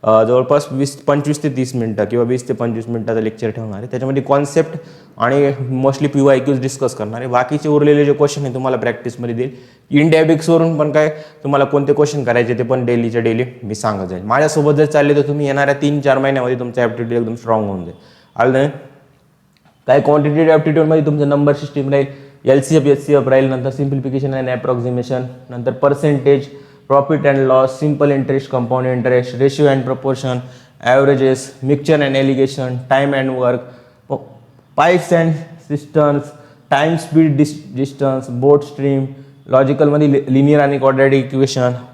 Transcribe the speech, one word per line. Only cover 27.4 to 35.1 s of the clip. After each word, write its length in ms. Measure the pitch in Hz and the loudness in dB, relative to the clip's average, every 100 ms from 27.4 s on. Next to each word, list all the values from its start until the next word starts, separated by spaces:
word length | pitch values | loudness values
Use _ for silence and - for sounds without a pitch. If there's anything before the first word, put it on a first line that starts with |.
| 131 131 131 - | 4 4 2 0
simple 260 | 151 143 147 | -4 0 0
interest, 480 | 139 131 135 135 131 | 0 0 -4 -2 -4
compound 280 | 120 127 127 | -2 -2 -2
interest, 560 | 127 120 123 123 123 | -2 2 0 0 0
ratio 260 | 139 139 147 | 0 2 2
and 160 | 135 | 2
proportion, 520 | 127 131 135 131 131 123 123 - - _ 120 | -2 -4 -4 -4 -4 -6 -8 -20 -20 _ 2
averages, 500 | 131 139 135 131 131 - - 131 | 4 4 2 2 0 -6 -10 -2
mixture 300 | 143 143 156 | -2 2 2
and 160 | 139 135 | 2 0
alligation, 540 | 135 135 135 135 127 127 127 | 0 2 0 -2 -6 -8 -2
time 240 | 135 143 | 0 2
and 220 | 139 131 127 | 0 -2 0
work, 180 | 123 123 - - - _ _ | 0 -2 -6 -20 -20 _ _
प-, 180 | 139 - - - _ _ - | -10 -10 -20 -20 _ _ 0
pipes 340 | 156 180 180 | 2 2 2